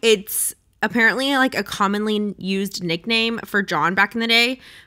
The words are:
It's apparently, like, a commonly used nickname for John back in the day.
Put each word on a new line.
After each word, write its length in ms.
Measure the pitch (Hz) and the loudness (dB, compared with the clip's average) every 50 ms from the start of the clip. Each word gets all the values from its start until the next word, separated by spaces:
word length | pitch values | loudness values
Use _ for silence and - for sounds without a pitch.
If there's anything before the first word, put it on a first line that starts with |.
It's 520 | - 226 220 190 - - - - - - - _ _ _ _ - | 2 4 4 4 2 -2 -6 -4 -4 -6 -8 _ _ _ _ -6
apparently, 520 | - 170 185 240 226 226 185 247 269 277 285 262 | -4 -2 2 2 2 2 2 2 0 0 2 2
like, 160 | 262 262 - | 2 2 0
a 80 | - | -2
commonly 720 | 202 - - - 202 196 202 208 214 214 214 208 208 202 - | -4 -4 -2 -2 0 0 0 0 -2 -2 -2 -2 -2 -4 -6
used 480 | - - 190 196 196 202 196 - - 180 | -8 -6 -4 -2 -2 -2 -4 -6 -6 -4
nickname 560 | 165 170 170 - 233 226 226 226 226 233 - - | -4 -4 -4 -2 -2 0 0 0 -2 -4 -6 -6
for 160 | - - 202 | -4 -2 -2
John 320 | 190 - 175 151 151 170 190 | -2 0 0 0 0 2 2
back 200 | 196 202 202 - | 2 0 0 0
in 60 | 226 | -2
the 60 | 226 | 0
day. 340 | 226 226 233 233 247 254 254 - - - - - | 2 4 4 4 2 0 -6 -10 -20 -20 -20 -20